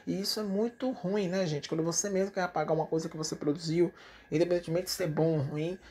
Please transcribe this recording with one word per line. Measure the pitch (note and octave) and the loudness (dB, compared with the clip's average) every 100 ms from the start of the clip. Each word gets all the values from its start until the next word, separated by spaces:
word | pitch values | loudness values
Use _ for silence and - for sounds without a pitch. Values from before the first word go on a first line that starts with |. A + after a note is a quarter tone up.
| - | -4
E | F3 | -2
isso | G3+ - | -2 -2
é | |
muito | G#3 G3 A#3 - C4 | 0 0 0 -2 -4
ruim, | C4 F3+ G#3 F#3 | -2 0 0 2
né, | F#3+ F3 | 2 0
gente? | D3 - | -2 -2
Quando | D#3+ | 0
você | E3 D#3+ G3+ | 0 0 0
mesmo | F#3+ G3 | 0 0
quer | G3 | 0
apagar | F3+ D#3+ D3+ D#3+ | -2 0 2 2
uma | D#3 | 2
coisa | D#3+ E3 | -2 -2
que | D#3+ | -6
você | D#3 D#3+ | -6 -2
produziu, | D3+ D#3 E3 E3 E3+ - - - - | -2 0 0 2 2 0 -18 -20 -2
independentemente | D3+ E3+ F3 E3+ E3+ F#3 | 2 2 2 0 -2 -2
de | |
ser | - F3 | -2 -2
bom | D#3 D#3+ D#3 | 2 4 2
ou | |
ruim, | C3+ D3+ D#3+ F#3+ - | 0 -2 -4 -6 -12